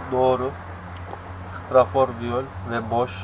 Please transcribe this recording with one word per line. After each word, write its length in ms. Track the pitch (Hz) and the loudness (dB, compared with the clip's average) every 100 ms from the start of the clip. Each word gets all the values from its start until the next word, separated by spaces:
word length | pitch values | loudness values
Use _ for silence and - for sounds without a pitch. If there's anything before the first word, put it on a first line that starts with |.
| - | -2
doğru. 400 | 127 131 127 127 - - - - - - - - - - - - | 4 4 4 0 -4 -12 -12 -12 -12 -12 -12 -12 -12 -12 -12 4
Strafor 400 | 127 113 135 131 117 | 6 6 4 2 2
viyol 220 | 120 123 135 - 117 | -2 -2 -4 -8 -4
ve 200 | 117 113 | -4 0
boş. 200 | 113 101 - | 0 0 -4